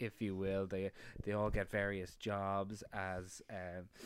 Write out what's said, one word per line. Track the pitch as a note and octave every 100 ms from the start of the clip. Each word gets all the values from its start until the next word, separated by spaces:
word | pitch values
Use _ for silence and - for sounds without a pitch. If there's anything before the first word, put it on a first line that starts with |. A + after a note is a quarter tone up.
if | A#2 -
you | G#2+
will. | F#2+ G2 G2 G2
They, | F#2+ F#2+ - - -
they | -
all | G#2 G#2+
get | G#2 F#2+
various | G#2+ G2+ G2 F2+ -
jobs | - G2+ G2 G2 G2 G#2 -
as, | G#2+ F#2+ F#2 F#2 - -
uh, | G2+ F2+ F2+ F2+ -